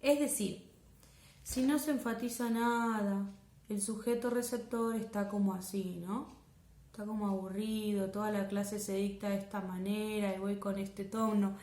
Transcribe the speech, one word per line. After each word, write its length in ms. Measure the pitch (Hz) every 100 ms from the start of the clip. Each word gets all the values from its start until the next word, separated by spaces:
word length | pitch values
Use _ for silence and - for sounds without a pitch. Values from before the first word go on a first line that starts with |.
Es 180 | 262 285
decir, 520 | 285 - 196 160 - - - - - - - -
si 200 | - 254
no 160 | 262 302
se 120 | 302
enfatiza 600 | 269 233 220 240 - 240
nada, 800 | 226 240 233 233 214 202 196 196 196 - - -
el 120 | 208
sujeto 500 | 202 220 233 240 240
receptor 640 | 240 240 247 233 233 226 226
está 320 | - 202 202
como 260 | 208 196
así, 480 | 185 - 196 185 175 175
¿no? 220 | 220 294 - - - - - -
Está 140 | -
como 220 | 208 214 208
aburrido, 840 | 190 190 190 220 214 214 208 190
toda 220 | 196 208
la 160 | 208 196
clase 320 | 202 202 208
se 140 | 208
dicta 340 | 196 202 196 202
de 80 | 196
esta 240 | - 208
manera 760 | 185 180 190 214 214 214 202
y 40 | 190
voy 160 | 196 202
con 220 | 202 196
este 260 | 196 -
tono. 520 | 196 220 220 208 196 196